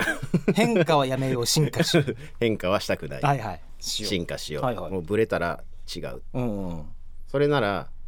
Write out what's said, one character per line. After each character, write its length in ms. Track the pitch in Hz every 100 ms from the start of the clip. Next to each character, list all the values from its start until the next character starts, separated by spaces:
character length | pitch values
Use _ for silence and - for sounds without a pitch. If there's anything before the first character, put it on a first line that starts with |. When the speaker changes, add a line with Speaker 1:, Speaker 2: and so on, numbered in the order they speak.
| -
Speaker 1:
<laughs> 400 | - - - -
変 300 | 185 233 220
化 140 | 165 160
は 80 | 131
や 100 | 131
め 140 | 135
よ 100 | 127
う、 60 | 120
進 240 | - 147
化 120 | -
し 140 | 165 170
よ 60 | 139
う。 100 | 110
Speaker 2:
<laughs> 120 | - -
変 200 | 117 104
化 100 | 90
は 120 | 101
し 60 | -
た 120 | 95
く 100 | 76
な 100 | 131
い。 40 |
Speaker 1:
は 120 | 143
い 40 | 139
は 140 | 107
い。 80 | 85 - -
し 240 | - -
よ 40 | 107
う。 40 |
Speaker 2:
進 160 | 95 76
化 100 | 71
し 160 | -
よ 80 | 73
う。 40 |
Speaker 1:
は 80 | 123
い 40 | 120
は 120 | 87
い。 20 |
Speaker 2:
も 80 | 95
う 40 |
ブ 140 | 80 107
レ 100 | 110
た 120 | 87
ら 240 | 85 - - - -
違 60 | 87
う。 220 | 71 62 -
Speaker 1:
う 60 | 127
ん 280 | 120 101 92
う 40 |
ん。 120 | 85 - - - - -
Speaker 2:
そ 100 | 139
れ 100 | 147
な 120 | 147
ら、 280 | 104 95 - -